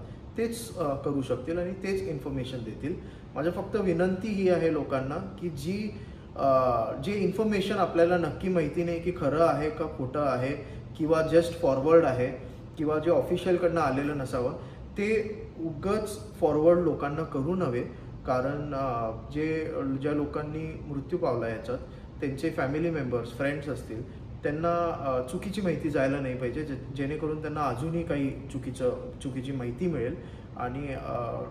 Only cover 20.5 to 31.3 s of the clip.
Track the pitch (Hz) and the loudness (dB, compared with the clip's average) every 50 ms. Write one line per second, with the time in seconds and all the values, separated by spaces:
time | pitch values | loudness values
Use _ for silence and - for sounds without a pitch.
20.5 | 151 156 160 156 - - - 147 143 139 131 - 175 175 170 143 120 117 113 113 | -6 -6 -6 -6 -8 -8 -8 -6 -6 -6 -4 -2 -2 0 2 2 2 0 0 -2
21.5 | 113 110 - - - - - - - - - - - - 156 139 135 - - 165 | -4 -4 -4 -4 -4 -4 -6 -10 -14 -14 -14 -14 -8 -4 -4 -4 -2 0 -2 0
22.5 | 151 165 143 131 143 156 170 170 160 151 135 123 123 120 113 - - - 139 139 | 0 0 0 0 0 0 0 0 0 0 -2 0 -2 -2 -2 -4 -4 -2 -2 -2
23.5 | 147 - - 147 127 - - - 110 113 - - - - - - - - - 151 | -2 -2 -4 -6 -6 -6 -6 -8 -8 -8 -8 -10 -12 -12 -12 -12 -12 -2 -2 0
24.5 | 147 156 165 170 170 170 170 170 165 - 143 135 131 127 127 - - 180 - 202 | 0 2 2 2 2 4 2 0 0 -2 0 0 0 0 0 -2 -4 -4 -4 -4
25.5 | 185 208 196 175 156 139 - 160 143 147 135 135 139 143 135 127 127 123 127 123 | -4 0 0 0 0 2 0 0 2 4 4 4 2 0 0 -2 -2 -2 -2 -2
26.5 | 113 156 151 143 135 123 - - - 139 139 135 151 151 160 151 156 156 156 151 | -2 -2 -4 -4 -6 -8 -8 -8 -4 -4 -2 -2 -2 -2 -2 -2 -2 -2 -4 -4
27.5 | 151 151 147 135 120 117 151 165 165 170 165 - 151 143 139 135 - - - - | -2 0 0 0 0 0 -2 0 0 -2 0 0 0 0 0 0 -2 -4 -8 -8
28.5 | - 131 123 131 120 - 131 123 - - - - - - - 139 127 131 123 135 | -8 -6 -6 -6 -4 0 0 0 0 0 -6 -10 -10 -8 -8 -6 -6 -4 -6 -4
29.5 | 139 131 120 120 120 - 185 175 160 131 113 127 165 - - - - - - - | -4 -4 -4 -4 -4 -2 0 0 0 0 0 -2 -4 -6 -8 -12 -14 -14 -14 -14
30.5 | - - 123 123 127 135 143 139 131 131 135 139 131 120 120 117 | -8 -6 -6 -4 -4 -6 -6 -6 -6 -6 -6 -4 -4 -4 -4 -4